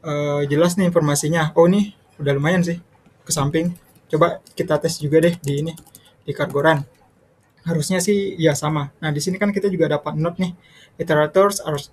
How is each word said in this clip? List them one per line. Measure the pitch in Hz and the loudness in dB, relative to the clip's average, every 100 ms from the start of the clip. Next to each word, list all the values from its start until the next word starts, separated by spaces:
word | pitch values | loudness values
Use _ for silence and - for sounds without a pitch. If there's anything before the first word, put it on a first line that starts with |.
| 160 | -6
eh, | 147 147 143 143 | -4 -2 -2 0
jelas | 147 175 180 | 2 2 2
nih | 180 | 2
informasinya. | 170 147 143 151 170 156 - | 2 2 0 0 0 0 4
Oh, | 170 | 6
ini | 202 202 - _ - | 4 0 -6 _ -6
udah | 143 139 | -2 0
lumayan | 147 180 | 2 0
sih | 170 170 - _ _ _ - | 0 -4 -10 _ _ _ -8
ke | |
samping. | - 139 160 170 175 _ _ _ | -2 0 0 -2 -6 _ _ _
Coba | 156 170 - - | 2 2 0 -14
kita | - - 151 | -8 -2 -2
tes | 160 - | -2 -6
juga | 151 156 170 | 0 2 2
deh | 170 | 0
di | 143 143 160 | -6 -4 -6
ini, | 160 - - _ _ | -10 -20 -20 _ _
di | - 139 | -12 -6
Kargoran. | 139 139 156 156 143 _ _ _ _ _ _ _ 165 | -4 0 2 2 -2 _ _ _ _ _ _ _ -4
Harusnya | 170 143 185 | -4 0 -2
sih | 180 202 196 - | 0 0 -2 0
ya | 156 | 0
sama. | 143 151 156 143 _ | 2 -2 -2 -4 _
Nah, | 160 | -4
di | 147 | -4
sini | 185 190 | -4 -2
kan | 202 202 | -2 0
kita | 196 | -2
juga | 175 156 | 0 0
dapat | 147 151 151 | 0 -4 -4
note | 165 175 | -4 -2
nih, | 180 - _ - - - | -6 -6 _ -20 -20 -10
"Iterators | 160 151 151 185 202 202 | 0 0 2 4 2 2
are | - 143 - | -6 -6 -8